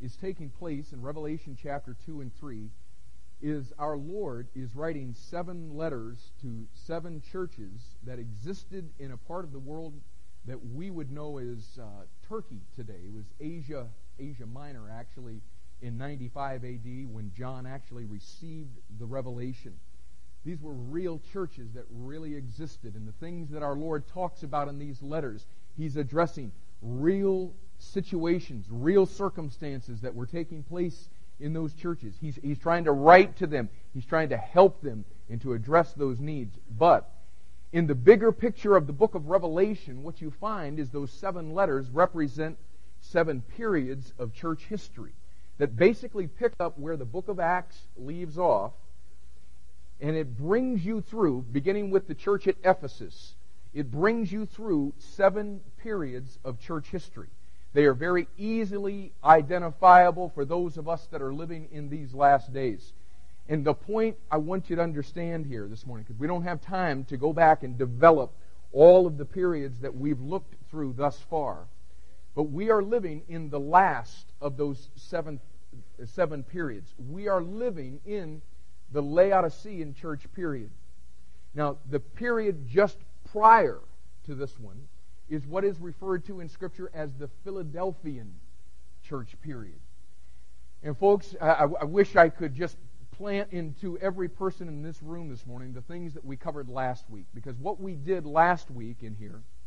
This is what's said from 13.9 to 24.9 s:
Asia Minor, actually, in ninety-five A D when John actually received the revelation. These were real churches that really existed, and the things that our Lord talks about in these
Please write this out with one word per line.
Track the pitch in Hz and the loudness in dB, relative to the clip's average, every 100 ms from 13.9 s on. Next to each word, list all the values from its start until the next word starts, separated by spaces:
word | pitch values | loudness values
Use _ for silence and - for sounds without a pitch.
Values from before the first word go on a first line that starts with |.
| - - - | -6 -6 -6
Asia | 139 120 113 | -6 -6 -8
Minor, | 123 143 127 107 | -8 -8 -8 -8
actually, | 113 120 131 123 110 - - - - | -8 -8 -8 -6 -6 -6 -8 -8 -6
in | 123 117 | -6 -4
ninety-five | 139 139 123 143 139 131 | -6 -6 -6 -4 -4 -4
A | 123 123 | -6 -6
D | 120 127 | -6 -6
when | 135 110 104 95 | -6 -6 -6 -6
John | 127 131 127 | -6 -6 -6
actually | 135 - 120 110 | -8 -8 -6 -6
received | 104 - - 165 160 143 110 - 110 | -6 -6 -8 -6 -6 -6 -8 -6 -6
the | |
revelation. | 113 135 127 120 127 127 113 87 - - - - - - 156 | -6 -6 -6 -6 -6 -6 -6 -8 -8 -8 -8 -6 -6 -6 -6
These | 170 | -6
were | 151 | -6
real | 131 123 160 180 160 - | -6 -4 -2 -2 -4 -6
churches | 196 180 - 117 | -4 -4 -6 -6
that | 120 113 | -6 -6
really | 117 123 156 156 | -6 -6 -6 -6
existed, | 147 127 107 151 - 117 | -6 -6 -6 -6 -6 -6
and | 107 107 | -6 -6
the | |
things | - 165 175 151 | -6 -6 -6 -6
that | 151 | -4
our | 147 | -2
Lord | 143 160 151 - | -2 -2 -2 -4
talks | 185 175 - | -4 -4 -4
about | 151 147 143 | -2 -2 -2
in | 143 | -4
these | 147 | -6